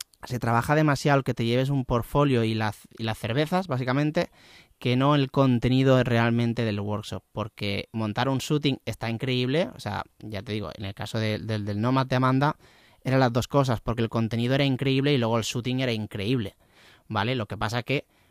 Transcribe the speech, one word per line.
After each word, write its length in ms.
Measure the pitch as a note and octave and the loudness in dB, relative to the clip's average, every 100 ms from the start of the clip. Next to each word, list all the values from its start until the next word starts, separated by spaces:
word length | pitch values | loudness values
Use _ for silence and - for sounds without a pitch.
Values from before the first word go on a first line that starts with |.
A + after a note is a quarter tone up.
| - _ | -20 _
se 140 | - B2 | -8 -4
trabaja 380 | A#2 A#2 A#2+ D3+ | 0 2 2 4
demasiado 420 | D#3 C#3 D3+ C#3 | 4 2 2 2
el 60 | |
que 100 | C3 | 2
te 100 | B2 | -2
lleves 260 | A#2 B2 C3+ | 0 2 2
un 140 | C#3 | 0
portfolio 600 | B2 A#2+ - C#3+ C#3+ B2 | 0 -2 0 2 4 4
y 100 | A2+ | 2
las, 340 | A2 G#2+ - - - | 0 -2 -4 -12 -8
y 60 | |
las 160 | A2+ G#2+ | -6 -4
cervezas, 480 | A2 B2 D#3 F#3 F#3 | -2 -2 0 0 -2
básicamente, 640 | B2+ B2 C3+ D3+ D3 - _ - - - - | -2 0 0 0 0 -2 _ -20 -20 -20 -6
que 180 | B2 B2 | 0 2
no 180 | C#3 | 4
el 160 | D3 C3 | 4 2
contenido 720 | - C3+ A#2+ B2 C3 C3+ B2+ | 2 4 4 4 4 6 4
realmente 600 | B2 A#2 A#2 A#2 A#2 A#2+ | 4 2 2 2 0 0
del 160 | A2+ G#2 | -2 -2
workshop, 440 | G2+ G#2 - G#2+ - | -4 -6 -6 -12 -10
porque 560 | - G#2 - G#2 G2 - | -10 -8 -6 -4 -4 -6
montar 360 | A2 A2 G#2 C3 | -4 -2 -2 0
un 100 | C3 | -2
shooting 420 | - D3+ C#3+ B2 | 0 0 0 -2
está 260 | - A2 A2+ | -6 -6 -6
increíble, 600 | A2+ C3 B2+ B2+ D3 A#3 | -4 -2 0 0 0 -2
o 60 | - | -6
sea, 240 | G#2+ G2 - _ | -8 -8 -8 _
ya 220 | A2 G2+ | -12 -10
te 100 | G#2+ | -6
digo, 180 | G#2+ F2+ | -6 -6
en 100 | - | -10
el 100 | G2 | -10
caso 240 | - G#2+ A2+ | -10 -8 -4
de, 200 | A2 G#2+ | -2 -2
del, 260 | G#2+ A2 | -4 -4
del 160 | G#2 G2+ | -4 -2
Nomad 260 | B2 C3+ C3 | 0 0 0
de 100 | B2+ | 2
Amanda, 400 | C3 C3 C#3+ - - - _ _ | 2 2 2 -2 -10 -20 _ _
eran 180 | - C3 | 0 2
las 120 | B2+ | 2
dos 160 | A#2+ - | 2 0
cosas, 320 | C#3+ C3 A2 | 2 2 0
porque 220 | - A#2 | -2 -2
el 60 | A2+ | -2
contenido 460 | A#2+ A2+ A#2 A#2+ | -2 -2 0 0
era 100 | C#3 | 2
increíble 480 | C#3 B2+ C#3 C3 C#3 | 2 0 0 0 2
y 60 | C#3 | 2
luego 180 | A2+ A2+ | 2 0
el 60 | |
shooting 360 | G#2+ B2+ B2+ B2+ | -2 -4 -4 -2
era 120 | C3 | -2
increíble, 640 | A2 G#2 G#2 G2 C3 F#2+ - _ _ - - - | -2 -4 -4 -2 -2 -4 -10 _ _ -20 -20 -6
¿vale? 260 | G#2+ G#2+ | -2 0
Lo 120 | C3 G#2 | -2 -4
que 100 | G2+ | -4
pasa 260 | G#2+ A#2+ | -2 -2
que, 240 | - C#3 - _ _ | -2 -4 -4 _ _